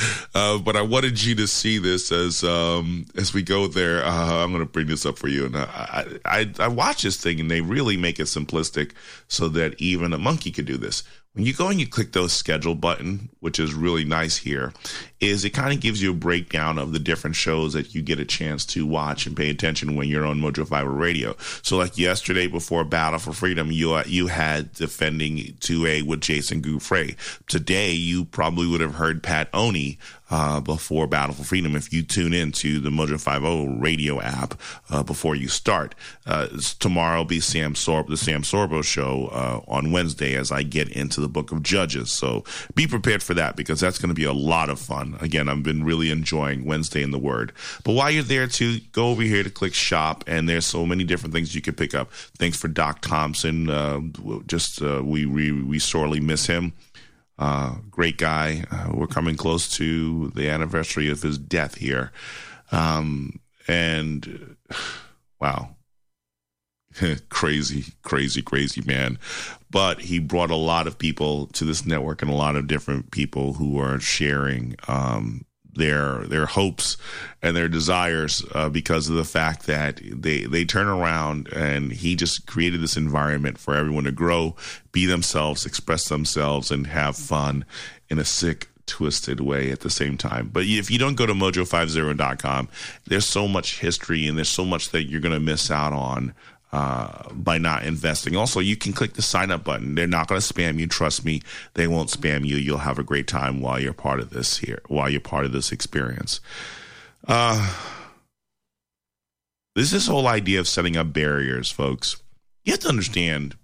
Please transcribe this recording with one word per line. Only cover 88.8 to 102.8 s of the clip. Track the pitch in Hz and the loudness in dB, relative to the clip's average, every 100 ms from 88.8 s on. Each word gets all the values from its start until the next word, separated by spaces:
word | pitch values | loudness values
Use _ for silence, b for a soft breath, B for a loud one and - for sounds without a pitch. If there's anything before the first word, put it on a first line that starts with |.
| - | -10
twisted | - 76 - - 67 | -2 -2 0 -2 -2
way | 69 69 67 | 0 0 0
at | 67 | -2
the | 82 | -2
same | - 71 69 | -2 0 -2
time. | 57 58 55 | -4 -4 -2
But | - 95 | 0 2
if | 107 101 | 2 2
you | 117 | 2
don't | 135 127 | 2 2
go | 113 | 2
to | |
mojo | 98 95 90 - | 4 2 2 2
five | 85 82 | 2 2
zero | 78 76 | 2 0
dot | 73 69 69 | 2 0 0
com, | 69 67 64 B B B - | 0 0 -2 B B B -2
there's | 95 - | 0 2
so | 101 101 | 2 2
much | 95 - - | 0 -2 -2
history | 85 - - 82 76 | -2 0 0 0 2
and | 78 | 0
there's | 78 | 0
so | - | 0
much | 92 85 - | 0 0 0
that | 82 | -2
you're | 71 78 | -2 -2
gonna | 82 76 | 0 2
miss | 78 78 - | 2 0 0
out | 73 76 | 2 0
on, | 71 65 65 64 B B B _ | 0 -2 -2 -4 B B B _
uh, | 71 69 64 50 - - | -2 0 -2 -4 -10 -12
by | - 85 82 | -4 2 4
not | 82 73 | 4 2
investing. | 80 80 80 78 - 90 | 0 0 0 0 0 2
Also, | 117 98 | 2 2
you | 98 107 | 2 0
can | 101 | -2
click | 90 110 | 0 -2
the | - | 0
sign | - 90 95 | 0 2 2
up | 82 | 0
button. | - 60 64 | -2 -2 -2
They're | 76 87 | 0 2
not | 85 82 | 2 2
gonna | 95 | 0
spam | - - 85 78 | 0 0 0 0
you. | 80 | 0
Trust | - 80 - | 0 0 0
me, | 80 78 B B B | 0 -2 B B B
they | - 82 | 0 2
won't | 82 76 | 2 0
spam | - 80 71 | 0 0 0
you. | 71 71 | 2 0
You'll | 69 | 0
have | 71 | 0